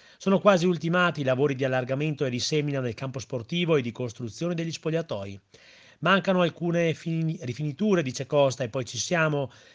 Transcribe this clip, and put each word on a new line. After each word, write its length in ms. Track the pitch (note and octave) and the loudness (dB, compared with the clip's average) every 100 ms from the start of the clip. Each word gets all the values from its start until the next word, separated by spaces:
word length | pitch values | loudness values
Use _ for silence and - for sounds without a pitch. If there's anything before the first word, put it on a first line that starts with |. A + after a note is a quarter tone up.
| - - | -20 -6
sono 220 | F#3+ F#3+ | 2 4
quasi 260 | G#3 F#3 F3+ | 6 6 4
ultimati 560 | E3+ E3 F3 F3 D#3 | 0 0 2 2 2
i 20 | |
lavori 300 | C3 B2+ D3 | 0 2 2
di 120 | C3 C3+ | 0 0
allargamento 600 | B2+ A#2+ C3+ D#3 D3 C#3 | 0 -2 -2 -2 -2 -2
e 60 | |
di 80 | B2 | -2
semina 400 | - D#3 D3 C#3 | -2 0 0 -2
del 160 | B2 A2 | -4 -4
campo 240 | C3+ B2+ | -8 -8
sportivo 560 | - B2+ G#2+ F3 E3+ D#3 | -8 -8 -4 -2 2 2
e 80 | |
di 80 | A#2+ | 0
costruzione 640 | A2 B2 - A#2+ - E3+ E3 | -4 -8 -8 -10 -6 -4 -4
degli 160 | E3 | -6
spogliatoi. 680 | - D#3+ D#3+ E3 G#2+ G2+ F#2+ _ - - - - - | -6 -4 -4 -4 -8 -8 -12 _ -20 -20 -20 -20 -4
"Mancano 420 | E3 F#3+ F#3+ F#3 | 2 2 4 2
alcune 520 | F3 - E3+ E3+ E3 | 2 0 -2 2 0
fini-, 460 | D#3 E3 E3 D#3+ D#3+ | -2 -4 -2 -2 -4
rifiniture", 640 | B2 A#2+ D3+ C#3 G#3+ F#3 | -6 -6 -6 -2 2 2
dice 240 | C3+ B2 C3+ | 0 -4 0
Costa, 360 | D3 C#3 B2+ | 4 4 2
"e 60 | B2 | -4
poi 160 | C3+ B2 | -4 -6
ci 140 | A#2 | -6
siamo. 500 | - F3 D#3 D3 C3+ - - | -2 2 2 0 -4 -8 -20